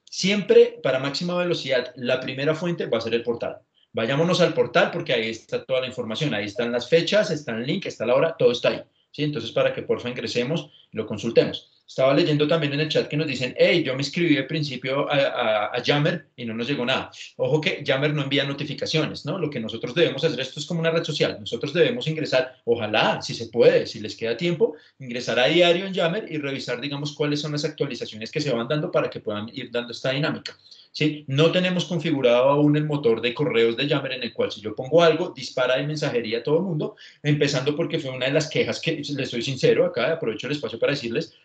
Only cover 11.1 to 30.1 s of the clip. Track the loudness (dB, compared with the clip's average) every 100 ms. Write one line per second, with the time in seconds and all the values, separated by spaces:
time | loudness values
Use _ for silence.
11.1 | -6 0 4 4 0 -12 _ -8 2 4
12.1 | 4 4 2 2 2 0 -2 0 0 0
13.1 | -2 -2 -2 -4 2 4 4 2 -2 -4
14.1 | 0 2 2 0 -4 -4 -4 -4 -2 0
15.1 | 2 2 0 0 0 0 -2 0 2 2
16.1 | 0 -6 -12 -8 -4 -4 -2 0 -2 -4
17.1 | -14 -14 -4 0 2 0 -2 0 0 2
18.1 | 0 0 0 0 -4 -6 -6 -2 -2 -2
19.1 | -4 -6 -4 -4 -4 -8 -8 -4 0 2
20.1 | 2 -2 -2 -6 -8 -6 -2 0 0 -2
21.1 | 0 -2 -2 -8 -6 -2 2 2 2 -4
22.1 | -4 0 0 0 -4 -2 0 2 2 2
23.1 | 0 -4 -8 -2 6 6 6 2 -8 -10
24.1 | -6 -4 -2 -2 0 0 -2 _ -18 -10
25.1 | -8 -2 2 4 6 6 4 0 -2 0
26.1 | -2 -6 -6 -6 -6 -6 -6 -6 -6 -6
27.1 | -4 -2 -2 -4 -4 -4 -4 -6 -6 -10
28.1 | -10 -8 -4 -2 -2 -2 -2 0 -2 -2
29.1 | -4 -6 -6 -8 -10 -6 -6 -6 -6 -4